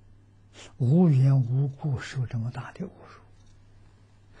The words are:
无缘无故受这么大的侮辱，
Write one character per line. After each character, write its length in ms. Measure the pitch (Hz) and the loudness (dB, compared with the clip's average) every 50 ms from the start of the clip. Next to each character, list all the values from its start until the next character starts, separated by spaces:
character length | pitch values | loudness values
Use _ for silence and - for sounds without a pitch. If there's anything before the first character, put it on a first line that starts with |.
| - - - - _ _ _ _ _ - - - - - - - | -20 -20 -20 -20 _ _ _ _ _ -20 -20 -20 -20 -16 -8 -4
无 300 | 135 120 147 175 185 165 | 0 2 4 4 6 4
缘 320 | 143 131 131 139 135 135 | 4 4 4 4 4 2
无 280 | 120 113 127 135 143 139 | 2 0 0 -2 -2 -2
故 300 | 135 - - 151 131 - | -4 -6 -6 -4 -4 -6
受 260 | - - - 135 123 | -6 -8 -8 -6 -6
这 120 | - - 117 | -6 -6 -6
么 120 | 110 120 | -6 -8
大 220 | - 131 123 - - | -8 -12 -14 -14 -14
的 120 | - 185 | -12 -14
侮 40 | - | -14
辱， 340 | - - - - - - - - - - - - - - - - - - - - - - _ _ _ _ _ - - - | -14 -18 -20 -20 -20 -20 -20 -20 -20 -20 -20 -20 -20 -20 -20 -20 -20 -20 -20 -20 -20 -20 _ _ _ _ _ -20 -20 -20